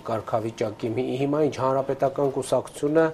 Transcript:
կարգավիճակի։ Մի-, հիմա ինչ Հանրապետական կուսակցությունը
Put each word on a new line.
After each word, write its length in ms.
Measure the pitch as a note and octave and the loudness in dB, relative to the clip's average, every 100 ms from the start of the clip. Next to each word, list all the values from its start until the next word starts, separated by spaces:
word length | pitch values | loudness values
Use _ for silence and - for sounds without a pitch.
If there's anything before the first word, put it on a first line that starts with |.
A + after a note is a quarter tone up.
կարգավիճակի։ 880 | - A2+ - A#2 A2 - A2+ G2+ B2 | -4 -4 -2 -2 -2 -2 -4 -2 -4
Մի-, 160 | A#2 B2+ | -2 -2
հիմա 300 | B2+ C#3 D3 | -2 0 2
ինչ 120 | D3+ - | 0 2
Հանրապետական 800 | C3 C3+ C3+ C3+ C3+ C3+ C#3+ | 0 2 0 0 0 2 0
կուսակցությունը 720 | C3 C3 B2+ - - D3 D#3 D#3+ | 0 0 0 -2 -4 2 4 2